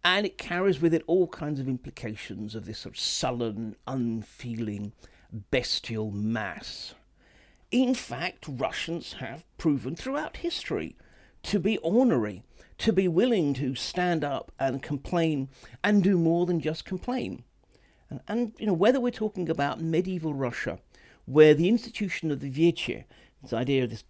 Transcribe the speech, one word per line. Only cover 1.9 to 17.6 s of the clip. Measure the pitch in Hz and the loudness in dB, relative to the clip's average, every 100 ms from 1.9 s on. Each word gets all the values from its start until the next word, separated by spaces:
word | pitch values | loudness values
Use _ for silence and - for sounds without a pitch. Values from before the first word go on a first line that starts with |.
| - 113 107 - 98 107 | -10 -10 -10 -10 -10 -10
of | 110 - | -10 -10
this | 107 | -10
sort | - - | -12 -6
of | |
sullen, | - - 127 123 117 107 110 - - | -4 -2 -2 0 -2 -2 -6 -8 -6
unfeeling, | 135 120 113 104 - 123 113 110 104 104 - - - - 110 - | -2 -2 -2 -6 -12 -8 -4 -4 -4 -8 -10 -20 -20 -14 -14 -2
bestial | 135 - - - 110 107 | -2 0 -4 -4 -4 -4
mass. | 101 107 113 101 80 - - - - _ _ _ _ _ _ - | -2 -2 -2 -4 -6 -10 -14 -16 -18 _ _ _ _ _ _ -2
In | 240 254 | 0 2
fact, | 262 - 123 175 - - | 0 -2 -6 -6 -8 -10
Russians | 131 135 - - 170 - | -6 -4 -4 -6 -6 -8
have | - 110 143 - - | -10 -10 -12 -16 -2
proven | 165 143 131 165 | 0 0 -2 -8
throughout | 262 277 160 - | -6 -6 -6 -6
history | 339 - - 113 80 - - - - _ | -6 -6 -6 -6 -6 -10 -20 -20 -20 _
to | - - | -2 0
be | 175 220 | 0 0
ornery, | 165 214 262 139 107 92 - - - - | 2 4 4 4 0 -4 -16 -20 -20 -4
to | - | 0
be | 165 185 | 4 4
willing | 165 247 220 147 | 4 4 4 2
to | 127 147 | 0 -2
stand | 135 - - 180 165 | -4 -6 -2 0 0
up | 147 131 - - | -2 -4 -8 -4
and | 135 127 | -2 -2
complain | - 143 - 175 165 147 131 - - - | -6 -8 -2 0 2 0 -4 -10 -20 -4
and | 202 208 | 2 4
do | 180 185 | 6 4
more | 165 170 | 4 2
than | 175 170 | 2 0
just | 156 165 | 0 -6
complain. | - 185 - 262 95 - - _ | -6 -8 -4 -4 -4 -8 -14 _